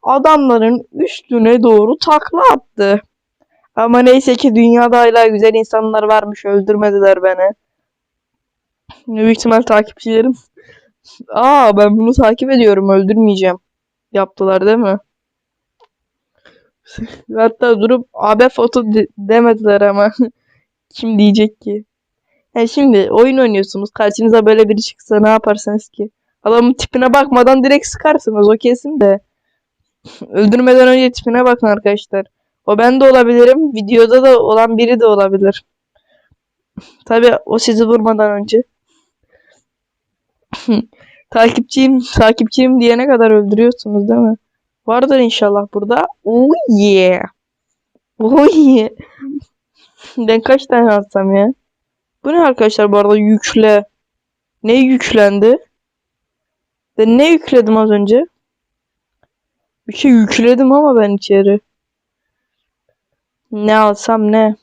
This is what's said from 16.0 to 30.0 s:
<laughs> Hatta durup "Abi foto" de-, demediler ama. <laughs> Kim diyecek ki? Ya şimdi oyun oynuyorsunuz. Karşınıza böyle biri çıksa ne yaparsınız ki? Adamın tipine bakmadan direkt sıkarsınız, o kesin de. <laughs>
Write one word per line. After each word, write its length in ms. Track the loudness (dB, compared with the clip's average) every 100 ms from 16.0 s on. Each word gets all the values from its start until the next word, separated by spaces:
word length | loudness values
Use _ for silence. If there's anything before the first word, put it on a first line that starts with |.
| _ _ _ _ _ _ _ _ _ -18
<laughs> 400 | -16 -18 _ -4
Hatta 460 | -4 -2 -2 0
durup 260 | 0 -2 -4
"Abi 360 | -8 -4 0 0
foto" 440 | 0 -4 -2 -2
de-, 140 | -4 -4 -8
demediler 640 | -2 0 0 0 0 0
ama. 300 | 0 0 -2 -2 -6 _ _
<laughs> 400 | _ _ _ _
Kim 300 | -12 -6 0
diyecek 420 | 2 2 -2 _
ki? 240 | -12 -12 -14 _ _ _ _ _ _ -6
Ya 120 | -4
şimdi 400 | 0 2 2 0
oyun 260 | 0 0 2
oynuyorsunuz. 520 | 0 -2 -6 -8 -12
Karşınıza 540 | -4 -4 -2 0 2 2
böyle 240 | 2 2
biri 120 | 0
çıksa 380 | -6 -16 _ 0
ne 100 | 0
yaparsınız 600 | 0 -2 -6 -6 -8 -10
ki? 200 | -14 -14 _ _ _
Adamın 300 | -2 0 0
tipine 400 | -2 -6 -4 0
bakmadan 500 | 0 0 0 2 2
direkt 240 | 2 0 -2
sıkarsınız, 600 | -6 -2 -2 -4 0 0
o 80 | 0
kesin 420 | -2 -4 -6 -2
de. 200 | 0 0 _ _ _ _ _ _
<laughs> 500 | _ _